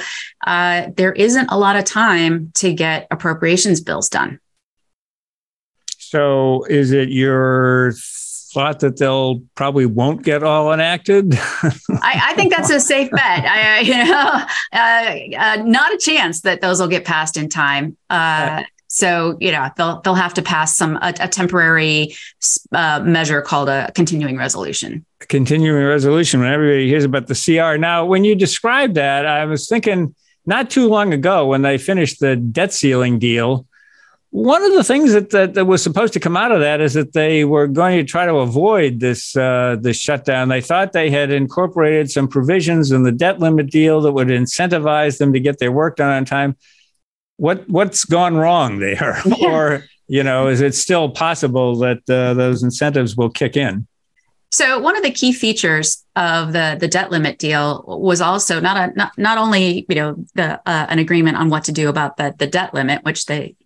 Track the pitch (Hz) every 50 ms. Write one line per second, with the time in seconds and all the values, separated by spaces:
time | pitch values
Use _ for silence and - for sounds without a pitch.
0 | - - - - - - _ _ - - 180 175 175 175 175 175 - - 185 -
1 | 185 190 190 - 202 233 247 262 254 254 - 202 202 196 202 202 196 - - 214
2 | 226 220 185 170 165 165 165 165 160 160 - - - 185 165 160 160 160 160 151
3 | - - 160 156 - 170 160 160 170 165 175 180 - 208 175 156 165 - 160 -
4 | - - - - - - 139 - _ _ _ _ _ _ _ _ _ _ _ _
5 | _ _ _ _ _ _ _ _ _ _ _ _ _ _ _ _ _ - - -
6 | - - - 151 143 143 139 135 131 131 131 131 - - 143 143 139 127 135 139
7 | 135 127 135 131 131 135 131 131 131 131 127 127 127 127 127 127 127 123 113 -
8 | - - - - - - - - - - - 147 139 151 147 - 147 135 123 135
9 | 143 135 135 135 131 131 127 120 123 _ _ - 139 139 139 143 127 120 107 117
10 | 120 139 160 - - 165 147 147 151 156 151 156 151 151 160 156 160 165 175 175
11 | - - 196 196 202 180 135 107 - - - - - 156 - - - - - -
12 | - 247 262 - - - 330 392 403 370 370 330 311 - 302 285 - - 285 269
13 | 277 262 - 240 269 208 180 170 - - 196 214 214 214 214 226 240 202 262 247
14 | 240 330 349 285 277 - 302 254 - - - - - - - 226 233 233 233 233
15 | 233 226 156 - - - - 120 214 214 214 208 220 233 226 254 294 330 427 359
16 | - 320 311 302 214 165 170 - - 196 180 180 190 185 185 175 185 165 180 170
17 | 175 - 170 156 160 156 - 160 151 147 - 160 147 143 143 143 143 156 160 _
18 | _ _ 180 170 165 160 156 156 156 156 156 156 - - _ _ _ _ - -
19 | 202 180 175 170 165 170 160 165 170 185 160 151 135 139 - - 170 165 165 160
20 | - 196 185 185 185 175 180 190 - - 175 156 156 156 - - 180 156 156 -
21 | - 175 170 - 190 180 - 190 185 180 180 175 165 165 165 160 160 156 156 151
22 | 151 151 - - - - _ _ - - - - - _ - 175 170 156 151 147
23 | - 170 165 160 165 147 151 143 143 - 165 147 139 135 139 139 123 - - -
24 | 170 160 180 151 151 139 127 131 123 135 - - 92 71 - - - - 60 160
25 | - _ _ _ - _ - 139 131 120 147 160 160 156 151 143 139 139 147 147
26 | 135 143 151 165 170 - - 131 123 123 143 151 151 147 143 135 135 127 143 156
27 | 143 139 131 139 120 - 139 - - - 160 165 165 165 156 151 160 170 170 170
28 | 165 180 190 190 202 208 214 190 190 - - - - 233 247 269 285 247 185 151
29 | 139 139 139 143 143 151 151 147 151 156 156 143 - - 220 233 226 226 196 180
30 | 170 139 - _ _ _ _ _ _ 165 196 247 262 233 - 269 247 226 214 208
31 | 208 196 156 139 135 180 196 175 147 135 135 135 135 139 139 131 131 - 196 185
32 | 165 131 - - 143 135 131 123 120 117 113 156 180 196 - - - 139 131 123
33 | 127 123 120 113 117 120 117 117 117 120 135 135 127 _ _ _ _ _ _ _
34 | _ _ _ _ _ _ - 196 220 247 294 349 392 415 392 359 220 - 254 285
35 | 302 269 208 208 202 208 - 202 190 185 - 196 190 185 185 170 - 175 147 196
36 | 226 220 220 202 - 170 170 180 220 247 226 175 147 147 151 147 156 147 127 156
37 | 147 147 - 160 156 156 160 156 151 143 151 147 147 143 135 151 175 185 180 175
38 | 147 123 - 170 180 175 165 143 127 123 117 139 170 208 220 196 160 135 123 117
39 | 123 123 123 117 - - - 135 131 127 127 123 123 123 120 110 113 123 117 -
40 | - - 143 131 - - 131 127 127 131 131 127 123 - 165 185 196 190 190 175
41 | 160 151 139 143 143 139 143 139 139 131 - 175 185 175 180 170 160 151 156 156
42 | 151 135 - 143 135 131 - 139 127 139 180 190 160 160 170 160 151 135 135 131
43 | 127 127 117 123 165 180 190 180 170 160 160 156 147 135 - 156 156 156 156 156
44 | 151 147 139 135 127 127 127 123 123 123 - - 175 185 175 160 147 151 151 151
45 | 151 147 131 - 143 139 131 131 127 143 139 143 127 123 127 143 156 165 - -
46 | 147 139 139 135 131 131 139 139 139 139 135 - _ _ _ _ _ _ _ _
47 | _ _ _ _ _ _ _ - - 160 180 185 180 - 180 175 208 196 - -
48 | - - 156 170 180 180 165 156 160 165 175 170 147 120 101 98 98 98 98 -
49 | 147 127 - - - 185 240 - - - 160 156 156 147 143 139 143 _ _ _
50 | _ - 131 139 135 135 127 131 131 135 131 123 143 143 127 - - - 185 170
51 | 160 139 127 - 160 165 170 - 151 135 123 131 127 123 120 117 123 123 123 -
52 | _ - 127 127 127 123 123 127 127 127 123 104 120 123 123 - 147 147 143 139
53 | 127 113 101 117 120 113 - - 143 123 - 147 139 110 92 101 123 - _ _
54 | _ _ _ _ _ _ _ _ _ _ - - 302 262 262 247 254 320 381 427
55 | 392 277 247 - 254 254 247 247 - 220 214 - - 170 160 156 156 - - -
56 | _ _ _ 196 175 170 160 165 165 160 160 170 160 156 151 156 170 156 160 180
57 | 190 190 175 165 151 143 - - - 151 151 147 147 147 143 - - - - -
58 | - 190 175 170 180 170 185 202 - - 180 160 160 180 196 196 180 180 180 196
59 | 202 - - - 208 214 226 226 220 220 208 190 185 180 175 185 - - 175 151
60 | 151 151 147 - - - _ - 170 156 151 - - - 170 156 151 - 165 160
61 | 160 160 175 170 165 160 147 - 165 160 151 156 160 - 156 156 151 147 143 156
62 | 147 143 - - 147 143 - - 147 143 - 180 - - - - 135 131 143 -
63 | - 151 156 - - - 147 151 135 156 - _ _